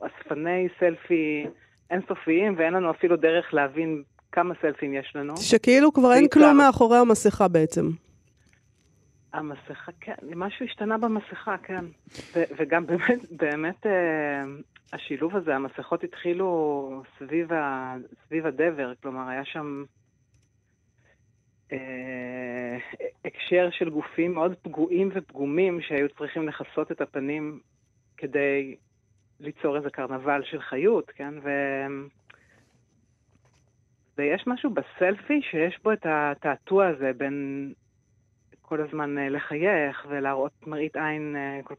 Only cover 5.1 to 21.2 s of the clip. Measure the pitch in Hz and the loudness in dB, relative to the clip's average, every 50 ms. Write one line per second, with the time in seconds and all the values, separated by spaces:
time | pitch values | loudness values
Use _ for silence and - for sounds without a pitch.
5.1 | - 147 143 147 151 175 214 - 240 220 - 247 247 269 285 311 294 277 254 247 | -8 -8 -8 -8 -6 -4 0 4 4 4 6 8 8 8 8 6 6 6 6 8
6.1 | 247 262 - 285 - 311 302 302 285 285 285 269 - - 240 226 240 240 247 233 | 8 8 8 8 10 10 10 12 10 10 10 8 8 6 6 8 8 8 8 8
7.1 | 220 - - 208 - - 202 180 170 160 156 160 - 170 165 160 165 - _ _ | 6 6 4 2 4 4 4 4 6 4 4 4 2 0 0 0 -2 -4 _ _
8.1 | _ _ _ _ _ _ _ _ _ _ _ _ _ _ _ _ _ _ _ _ | _ _ _ _ _ _ _ _ _ _ _ _ _ _ _ _ _ _ _ _
9.1 | _ _ _ _ 160 156 156 151 143 - - - - - - - 165 - - - | _ _ _ _ -10 -10 -8 -10 -12 -12 -14 -16 -16 -16 -16 -18 -18 -16 -14 -14
10.1 | - - - 143 170 170 185 202 - - 262 240 - - 214 214 220 220 233 226 | -14 -12 -12 -12 -8 -8 -8 -8 -6 -8 -10 -8 -8 -6 -4 -2 -2 0 0 0
11.1 | 220 208 - - 185 - - 220 196 180 - - 190 180 175 170 - _ _ - | -2 -2 -4 -8 -14 -10 -8 -6 -6 -6 -8 -10 -10 -10 -10 -12 -16 _ _ -20
12.1 | - - - - - 170 165 - 143 147 160 139 165 170 170 160 170 175 - - | -20 -20 -12 -4 -2 -2 -2 0 -2 -2 0 2 2 0 0 0 -2 0 2 2
13.1 | 240 247 - - 170 156 165 147 147 151 156 165 196 - - 214 196 185 175 165 | 0 0 -2 -8 -6 -2 -2 -2 -2 -2 -4 -6 -6 -4 -2 0 2 2 2 2
14.1 | 156 156 147 147 143 139 139 135 143 147 - _ _ - _ - - 143 - - | 0 0 -2 -2 -4 -4 -6 -8 -12 -14 -18 _ _ -20 _ -14 -14 -12 -8 -8
15.1 | 147 135 151 170 196 196 170 160 139 135 139 131 - - 131 - 170 170 - 170 | -6 -4 -2 -2 -2 -2 -2 -2 -2 -2 -2 -6 -8 -10 -6 -4 -4 -4 -4 -6
16.1 | - - - 175 170 180 190 185 175 160 156 151 143 139 135 135 135 135 131 - | -10 -6 -4 -4 -2 0 0 0 0 0 0 0 -2 -4 -6 -8 -10 -14 -16 -18
17.1 | _ - 139 131 151 170 170 160 170 160 147 139 135 131 131 127 127 127 123 - | _ -18 -10 -4 -4 -2 -2 -2 -2 -2 -2 -2 -4 -6 -6 -8 -10 -12 -14 -16
18.1 | - - _ - 151 165 156 160 139 135 156 175 160 143 135 123 123 - - 139 | -20 -20 _ -8 -6 -4 -4 -2 -2 0 0 0 0 -2 -6 -6 -8 -10 -12 -10
19.1 | 131 131 127 127 127 135 139 - - 165 151 147 143 139 143 139 _ _ _ _ | -10 -8 -8 -8 -8 -8 -8 -8 -10 -10 -8 -8 -10 -10 -12 -14 _ _ _ _
20.1 | _ _ _ _ _ _ _ _ _ _ _ _ _ _ _ _ _ _ _ _ | _ _ _ _ _ _ _ _ _ _ _ _ _ _ _ _ _ _ _ _
21.1 | _ _ | _ _